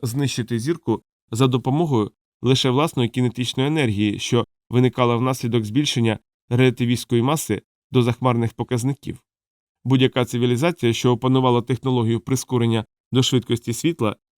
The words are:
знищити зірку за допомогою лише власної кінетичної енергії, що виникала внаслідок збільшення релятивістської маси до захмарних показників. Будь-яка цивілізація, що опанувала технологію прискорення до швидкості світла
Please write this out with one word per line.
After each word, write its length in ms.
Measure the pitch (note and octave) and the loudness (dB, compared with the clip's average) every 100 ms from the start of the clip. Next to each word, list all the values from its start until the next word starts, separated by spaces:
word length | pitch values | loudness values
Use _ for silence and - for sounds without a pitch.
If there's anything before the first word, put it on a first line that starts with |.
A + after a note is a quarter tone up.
знищити 560 | B2 B2+ C#3 - A2 A#2 | -4 -4 -4 -4 -4 -4
зірку 440 | B2+ E3+ - A2 - _ _ | -4 -4 -2 -4 -6 _ _
за 160 | A2+ C3+ | 0 2
допомогою 640 | B2 C3 C#3+ E3+ B2 G2+ - _ _ | 2 0 0 0 0 -2 -6 _ _
лише 280 | A#2+ C3 C3+ | 0 2 2
власної 400 | B2+ D#3 - A#2 | 2 0 0 -2
кінетичної 580 | B2 B2 A#2+ B2 - C#3 | 0 -2 -2 -6 -2 -2
енергії, 520 | D#3 B2 G2+ G#2 G2+ | 0 0 0 -2 -2
що 260 | - A#2+ G#2+ _ _ | -2 -2 -2 _ _
виникала 460 | A#2+ B2+ - A#2+ A#2 | 2 2 2 0 2
внаслідок 500 | B2+ B2+ A#2+ A#2 G#2+ | -2 -4 -2 -2 -2
збільшення 540 | A#2+ D3 B2+ A2+ G#2 - _ _ | -2 -2 0 0 -2 -8 _ _
релятивістської 720 | A#2+ B2+ A#2+ A#2+ A#2+ - A#2+ | 2 2 2 -2 -2 0 0
маси 400 | B2 D#3 - G2+ - _ _ | 0 -2 -4 -6 -6 _ _
до 120 | B2+ | 0
захмарних 500 | A#2+ A#2 B2+ A#2 A2+ | 0 0 0 0 -2
показників. 720 | - A#2 B2 B2+ C3+ - - _ _ _ _ _ _ | -4 -4 -2 -2 -4 -10 -14 _ _ _ _ _ _
Будь-яка 420 | B2 C3+ B2+ B2+ A#2+ | 0 2 4 2 -2
цивілізація, 680 | A#2+ B2 B2 E3+ E3+ A#2 | 0 0 2 0 0 -2
що 180 | A2+ B2 | 2 2
опанувала 500 | A#2+ B2+ C3 B2+ A#2+ | 2 2 2 4 2
технологію 580 | A2+ B2+ C3 B2+ A2+ A#2 | 0 -4 -2 0 0 -2
прискорення 640 | - C3 - B2 A#2 A2+ G#2+ _ _ | -2 -4 -2 -2 0 0 -4 _ _
до 120 | B2+ | 0
швидкості 500 | C3 B2+ - A#2 - | 2 0 0 -4 -4
світла 420 | A#2 D#3+ E3+ A2 G2+ _ | -4 -4 -2 -4 -6 _